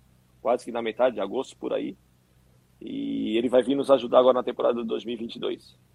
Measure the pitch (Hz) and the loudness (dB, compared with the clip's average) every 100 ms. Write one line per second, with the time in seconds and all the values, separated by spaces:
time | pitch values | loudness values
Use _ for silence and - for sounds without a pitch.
0 | _ _ _ _ - 123 - 117 113 107 | _ _ _ _ -2 -2 -2 -6 -6 0
1 | 127 107 98 110 131 - 127 110 - 190 | 0 0 -6 -4 -8 -8 -6 -4 -6 -10
2 | _ _ _ _ _ _ _ _ - 110 | _ _ _ _ _ _ _ _ -12 -8
3 | 113 110 110 110 120 127 120 139 127 135 | -6 -4 -2 0 4 2 4 0 4 2
4 | 120 127 127 127 123 117 123 120 113 120 | 4 6 6 4 0 -2 0 0 -2 -6
5 | 110 120 117 - 104 - - _ _ | -6 -8 -10 -8 -8 -8 -14 _ _